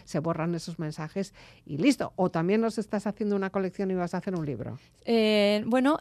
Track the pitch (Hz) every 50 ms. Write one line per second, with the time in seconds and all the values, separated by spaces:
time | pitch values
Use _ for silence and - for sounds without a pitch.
0 | - - - 156 151 170 165 160 156 175 170 165 - 180 160 - 160 151 151 -
1 | 156 156 - 196 190 - - - - - - - _ - 151 139 190 285 254 -
2 | - - - - 180 180 - 165 165 180 208 226 226 226 208 233 202 - - 202
3 | - 214 202 - 220 208 202 196 190 190 - 196 190 180 185 - 202 190 185 180
4 | 175 175 - 180 - 202 185 170 156 147 127 104 120 117 113 135 - _ _ _
5 | - - 233 226 220 214 214 208 202 202 208 208 220 226 240 262 254 277 320 -